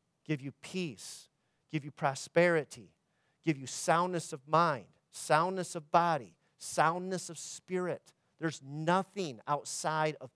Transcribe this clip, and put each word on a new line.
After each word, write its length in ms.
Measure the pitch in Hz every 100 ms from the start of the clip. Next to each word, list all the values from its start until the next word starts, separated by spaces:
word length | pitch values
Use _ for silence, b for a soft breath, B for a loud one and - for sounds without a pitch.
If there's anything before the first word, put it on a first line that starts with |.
| _ _
Give 160 | - 147
you 120 | 135
peace. 760 | - - 185 170 98 - - - _ _ _ _
Give 160 | 156
you 60 | 143
prosperity. 1040 | - 147 131 - 170 175 165 131 123 92 _ _ _ _ _
Give 160 | 160 139
you 80 | 127
soundness 680 | - - 165 180 175 -
of 160 | 147 139
mind, 380 | 160 170 127 90 _ _
soundness 640 | - - 151 180 190 170
of 160 | 175 147
body, 480 | 175 170 151 95 _ _ -
soundness 720 | - - 156 180 185 180 -
of 100 | 160
spirit. 760 | - - - 185 180 - _ _ _ -
There's 240 | 160 -
nothing 800 | 135 147 160 185 185 202 170 110 -
outside 720 | 143 - - 156 156 156 143
of 80 | 131